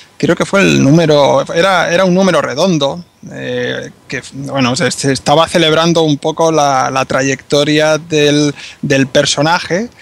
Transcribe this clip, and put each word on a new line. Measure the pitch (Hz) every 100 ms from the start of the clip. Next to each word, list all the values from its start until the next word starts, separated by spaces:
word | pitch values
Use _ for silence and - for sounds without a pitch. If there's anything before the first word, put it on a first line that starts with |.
| - -
creo | 147
que | 175 175
fue | 196
el | 180 143
número, | 135 160 160 147 135 135 -
era, | 165 190 180 160
era | 175
un | 190
número | 180 190 160
redondo, | 123 123 190 160 139 175 175 _ -
eh, | 139 131 123 123 127 135 - -
que, | 135 -
bueno, | 135 139 135 127 127
se, | 131
se | - 139
estaba | 131 - 147 160
celebrando | 180 160 160 170 170
un | 160 139
poco | 156 151 165
la, | 160 143 131 135
la | 131
trayectoria | 131 135 135 135 - 147 147 151 156 156
del, | 170 156 147 147 147 - - -
del | 151 135 135
personaje | 147 143 - - 180 - 175 240 -